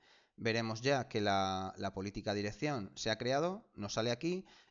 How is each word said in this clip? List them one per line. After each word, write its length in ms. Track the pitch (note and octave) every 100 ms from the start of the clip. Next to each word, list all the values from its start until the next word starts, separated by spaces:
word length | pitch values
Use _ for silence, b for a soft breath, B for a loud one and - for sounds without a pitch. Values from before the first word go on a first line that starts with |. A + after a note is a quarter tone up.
| b b b -
veremos 440 | A2 A2+ A2+ G#2+
ya 260 | B2+ C#3 -
que 140 | A2
la, 520 | G#2 G2 F#2+ F#2+ F#2+ -
la 160 | G2
política 400 | F#2+ G2 G#2+ G#2
dirección 580 | G#2 G#2 A2 D3+ C#3 G2 -
se 160 | A2+
ha 60 | A2
creado, 520 | B2 C3+ E3+ G3 - -
nos 180 | G2+
sale 180 | - A2+
aquí, 340 | A#2+ E3 F3+ B B B